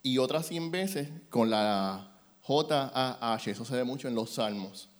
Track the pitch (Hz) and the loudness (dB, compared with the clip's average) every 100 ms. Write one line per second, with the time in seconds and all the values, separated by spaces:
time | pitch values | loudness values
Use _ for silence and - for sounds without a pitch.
0 | 131 127 127 156 165 170 165 180 190 147 | 2 2 2 0 -2 -4 -2 -2 -2 -2
1 | 143 160 - 120 113 107 107 98 95 95 | -6 -10 -4 2 4 4 4 2 0 -4
2 | - - _ _ - 143 156 147 135 131 | -12 -20 _ _ 2 2 4 2 2 0
3 | 131 - 117 113 - 104 113 127 123 135 | 0 0 0 0 -2 -6 -2 -2 -2 -4
4 | 131 117 113 - 107 104 95 - - | -2 -2 -2 -2 -2 -2 -8 -12 -20